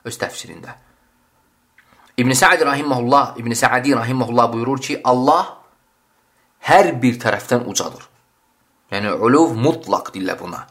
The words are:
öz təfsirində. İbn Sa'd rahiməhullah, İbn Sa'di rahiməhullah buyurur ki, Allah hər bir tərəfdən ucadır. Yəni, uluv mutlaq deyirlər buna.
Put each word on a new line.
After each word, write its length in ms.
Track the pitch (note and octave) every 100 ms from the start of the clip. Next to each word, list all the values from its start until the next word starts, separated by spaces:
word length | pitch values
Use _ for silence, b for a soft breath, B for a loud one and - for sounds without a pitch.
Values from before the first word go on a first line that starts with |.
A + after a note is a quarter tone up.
öz 140 | A#2+ -
təfsirində. 540 | - - - E2 - - _ _ _ _ _ _ _ _ _ _ b b b -
İbn 140 | B2
Sa'd 300 | C3 F3+ F3
rahiməhullah, 760 | C#3+ C#3 D3 B2+ A#2+ C#3 B2+ -
İbn 140 | A#2
Sa'di 380 | A2+ B2+ B2+ C3+
rahiməhullah 600 | B2 A#2 C3 A#2 A#2+ A#2
buyurur 260 | A#2 A#2 C3+
ki, 200 | - D3
Allah 540 | C3 B2+ C3+ E3 - - _ _ _ _ _ _ _ _ _ _ -
hər 240 | F3 F3 C3+
bir 180 | B2 A#2
tərəfdən 460 | A2+ G#2 - B2 A#2+
ucadır. 380 | G2 D#2+ - - _ _ _ _ _ _ _ -
Yəni, 220 | G2 G#2 E2 A2+
uluv 300 | C#3 E3 A2+
mutlaq 560 | C3+ - - G2 -
deyirlər 260 | F#2+ F#2 F2
buna. 280 | F2+ E2+ -